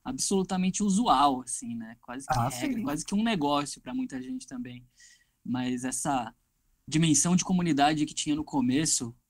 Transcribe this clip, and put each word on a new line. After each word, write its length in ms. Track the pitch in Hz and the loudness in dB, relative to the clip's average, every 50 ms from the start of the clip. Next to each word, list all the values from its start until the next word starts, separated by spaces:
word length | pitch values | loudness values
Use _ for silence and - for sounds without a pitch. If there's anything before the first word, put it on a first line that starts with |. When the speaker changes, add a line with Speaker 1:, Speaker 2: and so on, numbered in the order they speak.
| _ | _
Speaker 1:
absolutamente 800 | 131 127 - - - 202 190 190 190 190 185 185 185 185 - 202 | -10 -6 -4 -2 0 0 0 0 0 -2 0 0 0 0 0 0
usual, 580 | 208 185 202 247 208 139 131 143 143 131 127 | 0 2 2 4 4 4 6 6 4 4 0
assim, 340 | 127 - - - 131 117 117 | -4 -8 -10 -10 -8 -8 -8
né? 200 | 117 113 110 117 - | -8 -10 -12 -16 -18
Quase 260 | - - 123 135 139 - | -14 -12 -12 -12 -4 -2
que 60 | 151 | 0
Speaker 2:
Ah, 160 | 127 117 135 | 0 0 0
Speaker 1:
regra, 280 | - - - 285 247 226 | -2 -4 -4 -4 -2 -2
Speaker 2:
sim. 60 | 202 | -2
Speaker 1:
quase 220 | 135 147 151 - | -4 -4 -4 -4
que 100 | - 202 | -2 -2
um 80 | 202 220 | 0 0
negócio 560 | 233 226 170 143 143 143 143 143 139 - - | 0 0 0 2 2 2 0 0 -2 -8 -12
pra 140 | _ 131 123 | _ -8 -6
muita 280 | 131 131 123 139 131 | -6 -6 -4 -6 -10
gente 240 | 127 131 131 127 - | -8 -8 -10 -10 -10
também. 400 | - 135 123 123 127 123 123 123 _ _ _ - - - _ _ _ _ _ _ | -10 -10 -10 -10 -10 -12 -16 -18 _ _ _ -20 -20 -20 _ _ _ _ _ _
Mas 400 | - 120 123 127 127 127 123 127 | -4 -2 -2 0 0 -2 -2 -4
essa 500 | 127 123 - - 156 143 127 113 113 - _ _ _ _ _ _ _ _ _ _ | -4 -4 -2 -2 0 0 0 -2 -4 -10 _ _ _ _ _ _ _ _ _ _
dimensão 520 | - 139 156 165 160 147 - - 170 180 175 | -2 2 2 4 6 6 4 4 4 4 4
de 80 | - | 4
comunidade 600 | - 185 180 175 170 147 135 139 147 160 151 151 | 2 0 2 2 2 4 4 4 4 4 2 0
que 80 | 151 - | -2 -2
tinha 220 | - - 151 147 | -4 -2 -2 -2
no 80 | 156 151 | -2 -4
começo 720 | - - 143 123 123 127 147 160 - - - 131 117 117 - _ _ | -2 -2 0 2 2 2 2 2 2 0 -2 -2 -6 -10 -14 _ _